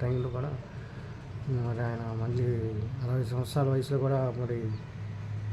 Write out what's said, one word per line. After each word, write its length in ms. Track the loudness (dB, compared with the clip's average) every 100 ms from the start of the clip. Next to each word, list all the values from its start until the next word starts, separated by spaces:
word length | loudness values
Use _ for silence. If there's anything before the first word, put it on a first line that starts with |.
టైంలో 260 | 2 2 0
కూడా 200 | 0 -2 -4 -8 -10 -10 -10 -10 -10 -10 -6 -2
మరి 360 | 0 2 0
ఆయన 160 | 0 -2
మళ్ళీ 560 | -2 0 0 2 2 2 0 0 -2 -2 0
అరవై 160 | 2
సంవత్సరాల 440 | 2 0 2 4 4
వయసులో 300 | 4 2 2
కూడా 360 | 4 4 2 0
మరి 320 | 0 0 0 -2 -6 -8 -6 -6 -4 -4 -2